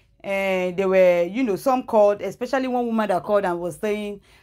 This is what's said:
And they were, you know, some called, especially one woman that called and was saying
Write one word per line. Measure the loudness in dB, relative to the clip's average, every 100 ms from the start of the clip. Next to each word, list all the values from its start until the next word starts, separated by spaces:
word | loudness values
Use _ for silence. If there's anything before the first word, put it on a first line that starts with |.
| _ _
And | -6 -4 -2 -2 -2 -2
they |
were, | 2 6 6 4
you | 0 -2
know, | -2
some | -2 0 -2
called, | 0 4 4 2
especially | -4 -8 -4 -2 -2
one | -2
woman | -2 -2 0
that | -2
called | 0 0
and | 0 -4
was | -6 -6
saying | -4 -4 -6 -12 _ _